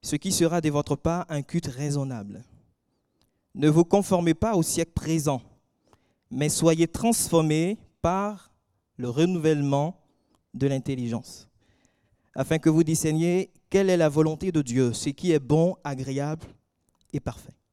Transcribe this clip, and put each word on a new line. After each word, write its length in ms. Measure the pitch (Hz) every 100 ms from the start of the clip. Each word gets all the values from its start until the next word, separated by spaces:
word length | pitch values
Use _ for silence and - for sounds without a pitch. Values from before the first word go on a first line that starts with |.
ce 140 | - 147
qui 160 | 190
sera 280 | 165 165 175
de 80 | 156
votre 280 | 147 143 143
part 280 | - 170 175
un 140 | 151
culte 260 | 131 170 139
raisonnable. 720 | 120 147 143 135 123 101 101 120 _ _ _ _ _ _ _ _ _ _
Ne 140 | - 147
vous 160 | 151
conformez 500 | 170 202 190 185 170
pas 200 | 160 220
au 80 | 208
siècle 300 | 160 - 165
présent, 480 | - 135 160 147 131 - _ _ _ _ _ _ _ _
mais 180 | 127 147
soyez 400 | - 160 165 165
transformés 920 | - 226 240 - 165 156 156 170 220 - _
par 500 | 165 185 202 202 _ _ _ _ _ -
le 120 | 123
renouvellement 920 | 120 170 180 156 151 143 139 151 185 _ _ _ _ _
de 140 | - 139
l'intelligence, 840 | 135 127 131 120 113 87 - - _ _ _ _ _ _ _ _
afin 240 | - 135 160
que 100 | 160
vous 160 | 156
discerniez 640 | 160 160 160 156 170 180 190 _ _
quelle 180 | 196 196
est 80 | 180
la 120 | 156
volonté 440 | 147 156 156 190
de 100 | 160
Dieu, 300 | 139 120 123
ce 160 | 117 151
qui 220 | 139 180
est 60 | 156
bon, 380 | 127 151 170 185
agréable 600 | 147 135 131 135 143 156 - - _ _ _ _ _
et 80 | 143
parfait. 340 | - - - _ _